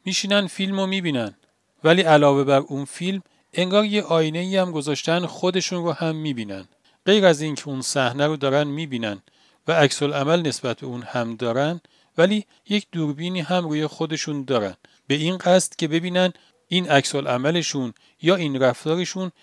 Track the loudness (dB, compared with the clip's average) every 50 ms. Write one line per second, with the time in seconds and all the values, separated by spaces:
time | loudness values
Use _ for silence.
0 | -8 -4 -4 -2 0 0 2 2 0 0 -4 -4 -4 -2 -2 -2 -2 -2 -2 -2
1 | -2 -2 -2 -2 -2 -4 -8 _ _ _ _ _ _ _ _ _ 4 4 6 6
2 | 6 6 6 8 8 6 4 4 4 4 4 2 2 0 -6 -8 -8 -8 -10 -8
3 | -6 -4 -4 -6 -8 _ _ _ _ _ -4 -2 -2 2 2 2 2 2 0 0
4 | 0 2 2 2 2 0 -2 -4 -4 -2 0 0 0 0 -2 -4 -2 -2 -4 -2
5 | -2 0 0 0 -2 -4 -6 -2 -2 0 0 0 -2 -2 -4 -4 -2 -2 -2 -2
6 | -2 -4 -4 -2 -4 -4 -4 -4 -6 -8 -10 -12 -14 _ _ _ _ _ _ _
7 | 0 2 4 6 6 4 4 4 0 -4 -4 -6 -8 -8 -6 -6 -4 -2 0 0
8 | 0 0 0 0 0 0 0 0 0 0 2 2 0 0 -4 -6 -6 -6 -6 -4
9 | -4 -4 -6 -8 _ _ _ _ _ _ _ _ -4 0 2 4 4 4 2 0
10 | -2 -2 0 0 0 2 2 2 0 -2 -4 -4 -4 -6 -6 -6 -8 -10 -10 -10
11 | -10 -6 -4 -4 -4 -4 -4 -4 -2 -2 0 0 0 -2 -2 -6 _ _ _ _
12 | _ _ 0 2 2 2 2 0 -4 _ _ _ _ -4 -4 -4 -4 _ -4 -4
13 | -2 -2 -4 -4 -6 -6 -6 -4 -4 -2 -2 -2 0 -2 -2 -2 -2 -4 -4 -4
14 | -6 -4 -4 -6 -6 -6 -6 -4 -2 0 0 0 0 -2 -6 _ _ -20 _ _
15 | _ -2 -2 0 0 -2 -2 0 2 4 4 4 4 0 -4 -4 -4 -2 -2 -2
16 | -2 0 0 2 2 0 0 _ _ _ _ _ _ -2 -2 0 2 4 4 2
17 | 2 2 -2 -4 -2 0 -2 0 0 0 0 0 -2 -2 -4 -4 -6 -6 -8 _
18 | _ _ _ -2 2 2 2 2 2 -2 0 2 2 2 2 0 -2 -2 -2 -2
19 | -2 -4 -6 -6 -8 -8 -10 _